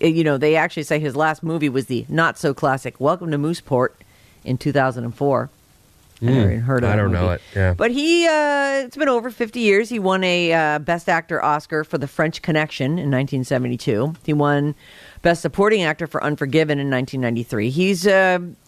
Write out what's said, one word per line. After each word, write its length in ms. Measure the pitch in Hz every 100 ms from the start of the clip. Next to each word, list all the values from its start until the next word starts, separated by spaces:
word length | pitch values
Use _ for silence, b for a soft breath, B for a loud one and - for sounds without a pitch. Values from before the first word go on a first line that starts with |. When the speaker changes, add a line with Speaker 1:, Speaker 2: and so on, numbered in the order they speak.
Speaker 1:
Uh, 60 | 165
you 160 | 165
know, 140 | 156 135
they 160 | 151 156
actually 260 | 165 165
say 160 | 143 151
his 160 | 151 131
last 280 | 156 156
movie 260 | 165 165 147
was 160 | 127 110
the 180 | 120 123
not-so-classic 880 | 156 165 - 156 135 147 131 123 -
Welcome 300 | 135 180 170
to 60 | 147
Mooseport 520 | 147 170 - 127 127 - b b b b
in 140 | - 127
two 120 | 151
thousand 340 | 139 131 123 117
and 100 | 113
four. 340 | 143 127 123 - _ _ _ _ _ -
I 40 | 117
never 120 | 131
Speaker 2:
Mm. 60 | 98
Speaker 1:
even 80 | 113
heard 220 | 120 127
of 60 | 120
Speaker 2:
I 60 | 107
Speaker 1:
that 40 |
Speaker 2:
don't 100 | 98
know 80 | 87 90
Speaker 1:
movie. 40 | 87
Speaker 2:
it. 60 | - 98
Yeah. 180 | 92 87
Speaker 1:
But 160 | 226
he, 340 | 254 311 339 330
uh, 540 | 302 294 285 277 277 247
it's 120 | 269
been 100 | 294
over 220 | 240 240
fifty 300 | 220 226 247
years. 260 | 214 196 226
He 120 | 233
won 220 | 190 190
a, 280 | 185 175 170
uh, 280 | 165 151 151
Best 280 | 156 170 -
Actor 340 | 170 - 160
Oscar 400 | 143 147 - 156 156
for 120 | 151
The 80 | 139
French 320 | - 160 -
Connection 560 | - 156 156 - 135 175
in 100 | 147
nineteen 320 | 131 139 135 123
seventy-two. 720 | 131 123 123 - 107 143 160 -
He 80 |
won 400 | 147 143 143 147 - B B B B
Best 200 | 175 165
Supporting 400 | 160 - 208 214
Actor 240 | 160 156 160
for 140 | -
Unforgiven 540 | 147 147 139 156 156 143
in 100 | 139
nineteen 320 | 127 131 131
ninety-three. 480 | 120 117 120 113 113
He's, 360 | 147 190 185 202
uh, 320 | 190 185 180 175 -